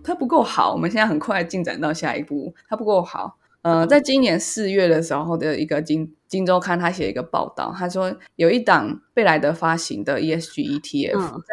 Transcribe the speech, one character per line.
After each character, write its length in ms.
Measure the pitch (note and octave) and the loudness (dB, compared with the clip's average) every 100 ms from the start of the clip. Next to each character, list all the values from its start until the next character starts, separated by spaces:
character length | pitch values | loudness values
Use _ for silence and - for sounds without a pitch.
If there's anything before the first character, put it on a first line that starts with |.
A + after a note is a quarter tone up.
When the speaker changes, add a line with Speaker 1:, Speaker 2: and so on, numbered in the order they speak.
Speaker 1:
它 100 | - | -8
不 120 | F4+ B3 | -4 2
够 140 | D#4 | 2
好， 320 | A3 - G2 | 2 2 0
我 40 | - | 0
们 120 | E3 | 0
现 60 | A3 | 0
在 80 | A3 | 2
很 120 | D3+ | 0
快 220 | - G3 | -2 -2
进 200 | F3 F#3+ | -2 -4
展 160 | E3+ - | -4 -4
到 140 | D3+ | -4
下 220 | D#3 D3+ A#2+ | -2 -4 -4
一 60 | |
步， 300 | D3 D3 C3+ - _ | -6 -8 -8 -12 _
它 80 | G#3+ | -4
不 80 | |
够 180 | G#3+ G3 | 0 0
好。 360 | F3 - F#2 - _ _ | 0 -6 -10 -12 _ _
呃， 240 | E3+ E3 E3 | 2 2 6
Speaker 2:
嗯。 20 | |
Speaker 1:
在 140 | - | 6
今 180 | G3 C4+ | 6 4
年 180 | A#3+ E3 | 4 2
四 320 | - A3 G3+ | -2 -4 0
月 160 | G3 F3 | 2 4
的 140 | D#3+ | 4
时 100 | E3 | 2
候 240 | C#3+ E3 E3 | -2 -2 -2
的 200 | D#3 C#3+ | -2 -2
一 60 | D3+ | -2
个 160 | D3+ | -2
经-， 300 | D#3+ D#3 D#3+ - _ | 0 -2 -2 -10 _
金 140 | F#3+ F#3 | -2 2
周 120 | F3+ | 2
刊 220 | F#3 F3 | 2 -2
他 100 | F3 | -2
写 200 | F#3 A#2 | -2 -4
一 20 | |
个 100 | B2 | -6
报 320 | E3 - - - | -4 -4 -4 -6
道， 180 | - F3+ | -8 -6
他 120 | F3+ | -6
说 260 | F#3 F#3 - - - | -2 -4 -6 -12 0
有 120 | E3+ | 2
一 80 | A#3+ | 4
档 440 | A3+ E3+ A2 D3+ - | 4 4 2 -6 -6
贝 80 | - | 2
莱 160 | G3 D#3 | 4 4
德 140 | D3 | 2
发 240 | E3 E3 E3 | 0 0 0
行 260 | - G2+ | -4 -6
的 200 | G2+ C3 | -4 -2
E 120 | D#3+ | 0
S 160 | D#3+ D#3+ | -2 -4
G 80 | - | -6
E 180 | - C#3+ | -4 -6
T 260 | - C#3+ - | -4 -4 -2
F， 120 | G3+ | -2
Speaker 2:
嗯。 240 | E3+ A#2+ - | -4 -8 -4